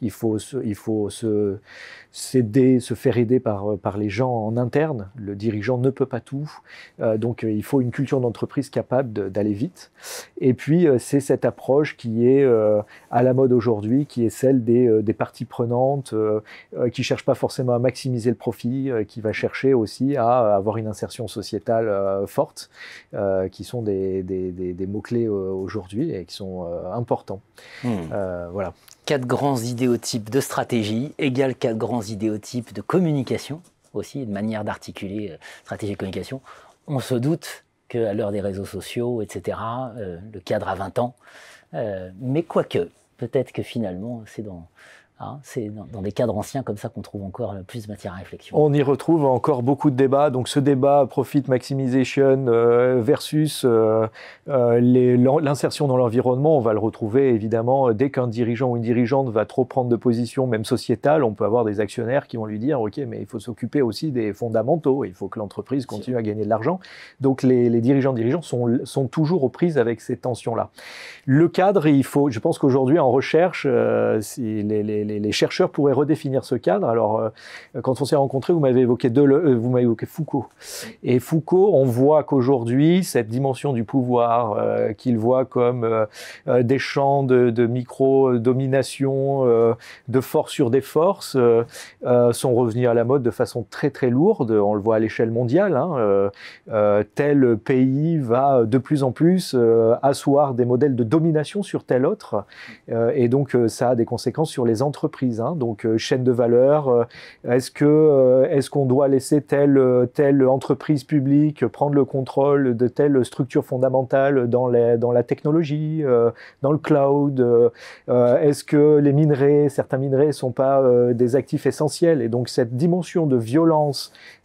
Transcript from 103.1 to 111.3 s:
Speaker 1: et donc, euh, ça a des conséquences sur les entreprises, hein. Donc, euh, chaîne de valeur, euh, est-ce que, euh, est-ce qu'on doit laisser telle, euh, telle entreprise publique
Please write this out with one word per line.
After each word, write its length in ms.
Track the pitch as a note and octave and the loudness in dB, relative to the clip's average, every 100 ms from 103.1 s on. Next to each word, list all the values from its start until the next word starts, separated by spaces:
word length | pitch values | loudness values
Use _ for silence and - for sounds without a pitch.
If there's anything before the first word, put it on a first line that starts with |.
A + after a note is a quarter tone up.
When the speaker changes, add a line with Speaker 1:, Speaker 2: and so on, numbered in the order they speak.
Speaker 1:
et 140 | C3+ A#2+ | 2 2
donc, 260 | C#3 C#3 | 2 0
euh, 140 | A#2+ A2+ | 2 0
ça 220 | - A#2+ | 0 0
a 40 | |
des 100 | B2 | 0
conséquences 460 | A2+ A2+ C3 A2+ D#3 | -2 -2 -6 -4 -4
sur 140 | - | -2
les 180 | A#2 A2 | -2 0
entreprises, 580 | C#3+ C3 D#3 - B2+ A2 | -2 -2 -6 -4 -4 -2
hein. 140 | A#2 E3+ | -4 -4
Donc, 280 | A#2+ G#2 | -6 -4
euh, 140 | A2+ A2 | -2 -2
chaîne 260 | - C3 | 0 0
de 80 | B2+ | 2
valeur, 560 | A#2+ A#2 A#2+ C3 D3+ C#3 | 2 4 4 4 4 2
euh, 160 | A#2+ A#2 - - - - | 2 0 -8 -20 -12 -2
est-ce 220 | B2+ B2+ | -2 -2
que, 140 | - | 0
euh, 640 | D3 D#3 D#3 C#3 C3 B2+ C3+ | 4 6 6 6 6 6 4
est-ce 200 | C#3+ C3+ | 2 0
qu'on 160 | D3 C3 | -2 2
doit 220 | C3 C#3 | 2 4
laisser 320 | C3+ - D3 | 2 2 0
telle, 380 | - C#3+ C#3+ C3+ | 2 2 4 6
euh, 280 | B2+ B2 B2 | 6 4 2
telle 400 | - C#3+ C#3 B2+ | 2 2 4 4
entreprise 580 | C3 - C#3 - D3+ | 2 0 -4 0 -2
publique 600 | - D3+ C3+ | 0 0 2